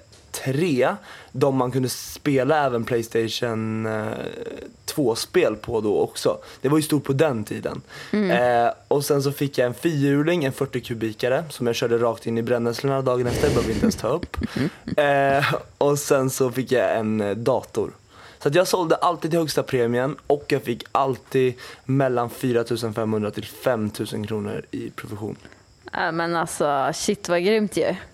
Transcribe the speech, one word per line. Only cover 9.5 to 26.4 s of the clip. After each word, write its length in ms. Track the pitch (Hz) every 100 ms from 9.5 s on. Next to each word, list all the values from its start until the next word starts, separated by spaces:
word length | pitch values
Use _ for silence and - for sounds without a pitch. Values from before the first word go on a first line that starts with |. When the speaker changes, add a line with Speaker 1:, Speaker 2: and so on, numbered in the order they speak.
| 135
Speaker 1:
jag 100 | 123
en 60 |
fyrhjuling, 680 | 120 170 151 139 143 156 175
en 80 | 135
fyrtio 280 | - 131 127
kubikare, 600 | - 113 113 107 123 135 160
som 180 | - 120
jag 80 | 113
körde 220 | 123 117
rakt 300 | 117 113 117
in 100 | 113
i 40 |
brännässlorna 600 | 113 120 117 117 139 135
dagen 260 | 131 123 120
efter, 200 | 120 147
behöver 200 | 127 110
vi 60 |
inte 100 | 107 110
ens 100 | -
ta 120 | 110
upp. 300 | 160 - -
Speaker 2:
<laughs> 60 | - - 143 - - -
Mm. 400 | 143 139 139 139
Speaker 1:
Eh, 160 | 139 - - -
och 220 | 143 147
sen 300 | - 143 131
så 220 | 131 131
fick 200 | 120 120
jag 240 | 123 95 98
en, 240 | 110 107
eh, 140 | 101 101
dator. 560 | 120 113 - - 92 - _ - - -
Så 40 | 147
att 80 | 160
jag 120 | 180
sålde 280 | 185 165 160
alltid 360 | 175 165 165
till 80 | 170
högsta 240 | 156 147
premien 520 | 127 131 117 120 135 151 -
och 160 | 143 -
jag 140 | 139
fick 200 | 127 120 -
alltid 640 | - 135 120 - 135 127 123 - - -
mellan 440 | 135 135 120 120
fyra 340 | - 131 117
tusen 300 | 117 117 113
femhundra 380 | 107 110 110 104
till 140 | 104 -
fem 440 | - 139 120 104
tusen 380 | - 110 110 107
kronor 340 | 107 101 104 -
i 180 | - 113
provision. 460 | - - 104 107 - - - _ _ -
Speaker 2:
Ja, 180 | - 180
men 240 | 165 170
alltså, 560 | 170